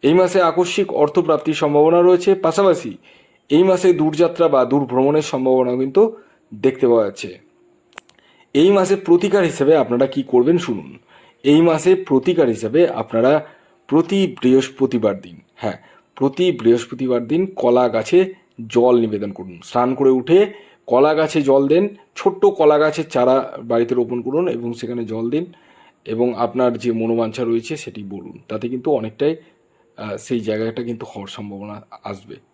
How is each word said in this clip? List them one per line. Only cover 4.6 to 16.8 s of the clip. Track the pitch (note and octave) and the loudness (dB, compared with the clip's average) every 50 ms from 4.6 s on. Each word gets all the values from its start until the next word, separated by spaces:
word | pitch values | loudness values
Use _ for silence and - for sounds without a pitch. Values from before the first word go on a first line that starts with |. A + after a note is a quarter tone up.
| B2+ | 2
দূর | A#2+ B2+ D3 C#3 | 2 0 -2 -2
ভ্রমণের | A#2+ B2 B2+ C3 C#3 D3 D#3 D3 | 0 0 0 2 2 2 0 -2
সম্ভাবনাও | - - C3+ C3 C3 C3 C3 B2+ B2 B2 B2+ | -2 -6 -4 0 0 2 2 2 0 -2 -4
কিন্তু | C3 C3+ C3+ F#3+ G#3+ A3+ A3 - - _ _ _ _ _ - | -4 0 2 2 2 2 0 -10 -20 _ _ _ _ _ -18
দেখতে | G#2+ F#2+ C3+ C3 - - | -2 -2 -2 0 2 2
পাওয়া | A#2+ A#2+ A2+ G#2+ | 2 4 2 2
যাচ্ছে। | G2 F#2+ - - E2+ F2+ - _ _ _ _ _ _ _ _ _ _ _ - _ _ - _ _ _ _ _ _ _ _ | 0 -4 -10 -14 -14 -14 -16 _ _ _ _ _ _ _ _ _ _ _ -20 _ _ -20 _ _ _ _ _ _ _ _
এই | C#3 D#3+ F#3 | 4 4 4
মাসে | G3+ G3+ F#3 - G3 | 4 4 2 2 0
প্রতিকার | G3 - - E3+ F3 F#3+ G3+ F#3+ G3+ F#3 | -2 2 2 2 2 2 2 2 2 0
হিসেবে | E3 C#3 - C#3+ C3+ D#3+ | 0 0 0 2 4 4
আপনারা | D3+ B2 A#2 A#2+ B2 C3+ | 4 2 0 0 0 0
কি | C3 - C#3+ C3 | 0 -2 -6 -6
করবেন | - - B2 B2 C#3 E3+ F3 | 0 2 2 4 4 2 0
শুনুন। | - - A#2 F#2+ D2+ C2+ C#2+ - _ _ _ - _ _ _ _ _ | 0 -4 -8 -8 -8 -16 -20 -20 _ _ _ -20 _ _ _ _ _
এই | C3+ D3 D#3 E3 | 4 4 6 6
মাসে | E3+ D#3+ D#3 D3+ F3+ F#3+ | 4 2 2 2 2 2
প্রতিকার | F#3+ F#3+ - C#3+ C3+ C3+ F3 F3+ E3+ D3+ B2 | 2 2 0 0 0 2 0 0 2 2 0
হিসেবে | A2+ G2+ A2 G#2+ A#2 D#3 F3 - | 0 -4 -6 -2 2 2 2 2
আপনারা | - - A2+ - - A2+ A#2 C3 D3 D3+ D3+ - - _ _ _ _ _ _ | 0 -4 -8 -4 -2 0 2 2 2 2 0 -6 -20 _ _ _ _ _ _
প্রতি | - C#3 D#3 E3 E3 G3 G3 F#3+ E3 B2 - - | 0 0 0 0 2 0 0 0 -2 -4 -2 0
বৃহস্পতিবার | B2+ B2+ C3 C3 - - - C3+ C3 - A#2+ G#2+ G#2 G2 F#2+ | 4 4 4 2 0 -4 -4 -2 -2 -2 0 -2 -2 -2 -4
দিন, | - F2+ E2+ D#2 - _ _ | -10 -18 -20 -20 -20 _ _
হ্যাঁ, | _ - G#2+ F2 - _ _ _ _ _ _ _ | _ -8 -8 -8 -8 _ _ _ _ _ _ _
প্রতি | - C3+ C#3 C3+ - F3+ F#3 D#3 | -4 -4 -4 -2 0 -2 -2 -2
বৃহস্পতিবার | A#2 G#2+ A#2 A#2+ A#2+ | 0 2 2 2 2